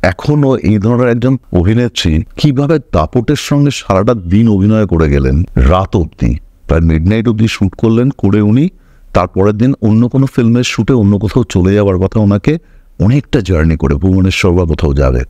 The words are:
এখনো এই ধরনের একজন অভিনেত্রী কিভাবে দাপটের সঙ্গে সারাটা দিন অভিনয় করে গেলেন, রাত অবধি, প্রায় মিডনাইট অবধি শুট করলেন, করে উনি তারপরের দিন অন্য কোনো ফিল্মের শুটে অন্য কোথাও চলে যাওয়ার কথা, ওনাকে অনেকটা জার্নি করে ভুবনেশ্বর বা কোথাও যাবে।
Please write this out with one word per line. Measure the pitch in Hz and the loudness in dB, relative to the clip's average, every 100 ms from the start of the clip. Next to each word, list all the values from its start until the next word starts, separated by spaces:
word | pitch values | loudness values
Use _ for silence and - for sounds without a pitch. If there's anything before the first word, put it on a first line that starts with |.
| 87 | -4
এখনো | 87 - 151 139 131 | -4 -2 0 2 0
এই | 85 107 | 0 0
ধরনের | 101 120 123 | 0 0 0
একজন | 120 123 135 _ | 0 -2 -2 _
অভিনেত্রী | 90 87 113 123 - 90 78 - - | -2 0 0 -2 -4 -2 -2 -4 -2
কিভাবে | 151 131 143 156 | -2 0 0 -2
দাপটের | - - - 127 110 147 | -2 -4 -2 -2 -2 -4
সঙ্গে | - 143 143 | -2 0 0
সারাটা | 127 - 95 107 | -2 -2 0 0
দিন | 120 87 95 113 | -2 0 2 2
অভিনয় | 101 98 110 104 | 2 2 2 0
করে | 82 78 | 0 0
গেলেন, | 69 65 69 90 - | 0 0 -2 -2 0
রাত | 64 90 98 107 | 2 2 0 -2
অবধি, | 78 - 58 58 - _ - | -4 -4 -4 -4 -10 _ -4
প্রায় | 80 | 0
মিডনাইট | 82 80 85 110 113 | 2 0 0 0 -2
অবধি | 110 113 | 0 -2
শুট | - 98 - | -2 -4 -2
করলেন, | 113 113 127 | 0 2 0
করে | - 98 101 | -2 0 2
উনি | 104 113 170 - _ _ - | 2 2 0 -4 _ _ -4
তারপরের | - 90 - 101 | -2 -2 0 0
দিন | 107 123 139 | 2 0 0
অন্য | 92 110 120 | 0 2 2
কোনো | 131 135 | 0 0
ফিল্মের | - 117 117 | 0 0 0
শুটে | 123 - 110 | -2 -4 0
অন্য | 131 101 101 | 2 2 0
কোথাও | 104 - | 0 -2
চলে | 123 98 90 | -2 0 2
যাওয়ার | 101 101 92 | 2 0 0
কথা, | 95 113 | -2 0
ওনাকে | 101 101 - 160 _ - - _ | 0 0 0 -4 _ -20 -20 _
অনেকটা | 92 139 - 139 | 0 0 0 -4
জার্নি | 90 87 80 78 | 0 0 0 0
করে | 69 71 | -2 0
ভুবনেশ্বর | 92 95 95 - 98 | 0 2 0 0 0
বা | 87 90 | 0 0
কোথাও | 76 76 | -2 -2
যাবে। | 69 67 62 62 | 0 0 0 -4